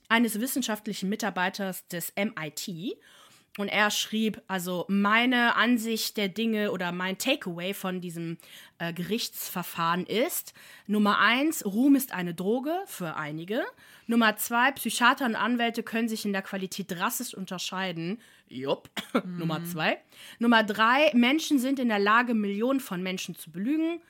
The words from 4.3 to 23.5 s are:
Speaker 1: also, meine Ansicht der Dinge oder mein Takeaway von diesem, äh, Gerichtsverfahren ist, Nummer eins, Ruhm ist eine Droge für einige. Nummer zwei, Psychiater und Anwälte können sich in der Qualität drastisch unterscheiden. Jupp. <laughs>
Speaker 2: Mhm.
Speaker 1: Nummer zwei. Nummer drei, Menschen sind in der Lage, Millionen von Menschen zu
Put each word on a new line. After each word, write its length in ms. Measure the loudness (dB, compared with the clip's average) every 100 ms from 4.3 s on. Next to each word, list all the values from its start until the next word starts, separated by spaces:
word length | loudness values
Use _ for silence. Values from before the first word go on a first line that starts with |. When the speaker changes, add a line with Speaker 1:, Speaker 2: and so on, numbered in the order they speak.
| -2 -6
Speaker 1:
also, 380 | -6 -4 -4 0
meine 640 | 0 4 4 4 4 4 4
Ansicht 600 | 2 2 0 -2 -2 -2
der 120 | -2
Dinge 440 | -2 0 0 0
oder 200 | -2 -4
mein 260 | -4 -4 -2
Takeaway 560 | -2 -2 -4 -6 -6
von 260 | -4 -4 -6
diesem, 380 | -6 -8 -6 -8 -12 -20 -20 -8
äh, 140 | -6
Gerichtsverfahren 1120 | -6 -4 -4 -4 -8 -8 -8 -6 -2 0 0 0
ist, 480 | 0 0 -2 -8 -16 -20 -14 -2
Nummer 320 | 2 4 4
eins, 480 | 4 4 2 -2 -2
Ruhm 280 | 2 6 4
ist 160 | 2
eine 200 | -4 -4
Droge 400 | -4 -2 -2 -2 -4 -6
für 300 | -8 -8 -6
einige. 460 | -6 -8 -4 -4 -4 -8 -20 -12 0
Nummer 300 | 4 4 2
zwei, 360 | 0 2 2
Psychiater 540 | 0 -4 4 4 4 2
und 80 | 0
Anwälte 460 | 0 2 0 -2
können 260 | -4 -2 -2
sich 160 | -2
in 80 | -2
der 100 | -2
Qualität 480 | -4 -6 -6 -8 -8
drastisch 440 | -4 -2 -4 -6
unterscheiden. 840 | -8 -8 -8 -6 -4 -4 -4 -4 -6 -10 -20 _
Jupp. 400 | -6 -2 -2 -4 -12 -4
<laughs> 120 | -4
Speaker 2:
Mhm. 140 | -2 -4
Speaker 1:
Nummer 260 | -2 -2
zwei. 340 | -4 -2 0 0 -6 -20 -18 0
Nummer 240 | 6 6
drei, 480 | 6 4 4 6 6
Menschen 460 | 6 6 4 2 2
sind 200 | 2 0
in 80 | 2
der 100 | 2
Lage, 360 | 4 4 4
Millionen 460 | 0 0 0 0 0
von 220 | -2 -4
Menschen 320 | -4 -6 -8
zu 160 | -12 -12